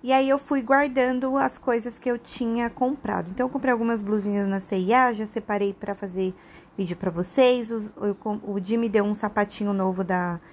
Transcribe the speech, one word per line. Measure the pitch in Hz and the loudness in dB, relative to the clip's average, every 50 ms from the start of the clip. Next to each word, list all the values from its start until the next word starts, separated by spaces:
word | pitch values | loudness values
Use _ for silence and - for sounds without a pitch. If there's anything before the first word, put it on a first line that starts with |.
| - | 2
E | 247 262 | 4 4
aí | 269 269 269 | 4 6 4
eu | 269 | 2
fui | 277 - - 294 269 | 0 2 0 -2 0
guardando | 233 226 269 277 285 285 254 269 247 254 254 254 254 262 262 | 2 4 4 4 4 4 2 2 2 2 2 0 0 0 2
as | 277 269 277 - | 2 2 0 -2
coisas | - - - 240 233 214 240 226 | -2 -2 0 0 0 -2 -4 -8
que | - - 254 | -4 -2 -2
eu | 240 | -2
tinha | 233 240 - - - 240 226 226 233 240 233 | -2 -4 -8 -6 -4 -2 -2 0 0 -2 -4
comprado. | 233 - 254 254 294 285 - - 208 180 165 175 | -2 0 0 0 0 -4 -4 -4 -4 -4 -4 -6
Então, | 190 - 254 | -4 -4 -4
eu | 262 | -2
comprei | 262 269 262 262 | -2 -2 0 0
algumas | 247 226 233 233 233 214 | 2 2 2 0 0 -2
blusinhas | 208 196 214 214 196 208 202 202 202 | 0 0 0 0 0 0 0 0 0
na | 196 196 196 | 0 -2 -2
C | 190 - 202 190 | -2 -2 -2 0
e | 185 185 233 | 2 4 4
A, | 254 254 247 | 6 6 4
já | 233 208 220 | 2 -2 -6
separei | 214 - 220 214 - 208 202 202 196 196 | -6 -6 -8 -4 -4 -2 0 0 -2 -4
pra | - - 202 196 | -6 -8 -8 -6
fazer | - 208 190 180 190 190 185 185 - - - - - - - _ | -6 -8 -6 -4 -2 -2 -2 -4 -8 -18 -20 -20 -20 -20 -14 _
vídeo | - 196 170 175 | -6 -4 -4 -4
pra | 175 - 185 | -4 -4 -4
vocês. | 165 170 180 - - - 262 247 254 247 233 220 | -2 -2 -4 0 4 6 6 6 6 2 0 -4
Os, | 233 226 208 208 - | -4 -6 -6 -8 -8
eu | - - 208 196 | -4 -2 -2 -2
com-, | 196 - 214 208 214 - | -2 -4 -6 -6 -4 -6
o | 208 202 202 | -4 -4 -4
Di | 180 190 226 | -2 0 0
me | 233 233 | 0 0
deu | 226 202 214 202 | 2 2 2 2
um | 208 208 | 2 0
sapatinho | 208 - 208 - 214 208 202 - - 214 202 202 | -2 -4 -2 0 0 -2 0 -2 -4 -2 0 0
novo | 196 190 190 185 185 190 | 0 0 0 0 -2 -2
da, | 175 185 180 180 175 170 170 - - | 0 0 0 0 -2 -4 -6 -10 -16